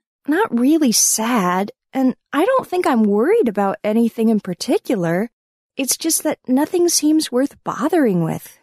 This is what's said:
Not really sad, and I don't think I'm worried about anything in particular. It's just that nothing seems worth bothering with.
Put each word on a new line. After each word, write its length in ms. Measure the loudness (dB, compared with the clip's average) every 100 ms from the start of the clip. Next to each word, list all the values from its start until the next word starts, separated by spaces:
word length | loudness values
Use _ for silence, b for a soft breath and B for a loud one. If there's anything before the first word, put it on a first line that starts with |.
| _ _ -4
Not 320 | -2 0 0
really 320 | 2 2 2
sad, 800 | 2 0 -2 -2 0 0 0 -4 -8 _
and 220 | -2 -2 -2 _
I 120 | 0
don't 240 | 2 0 -2
think 200 | -2 0
I'm 160 | 2
worried 440 | 2 2 2 2 2
about 300 | 0 -2 -2
anything 460 | -2 0 0 0 0
in 100 | 0
particular. 880 | -2 -6 -2 -2 -2 -2 0 -2 -4 -10 _ _ _ -8
It's 200 | -6 -4
just 260 | -4 -2
that 160 | -4 -6 -2
nothing 420 | -2 0 0 0
seems 420 | 0 2 0 0
worth 320 | -2 -2 -6
bothering 600 | -10 -4 -2 2 2 2
with. 360 | -2 -4 -10 -20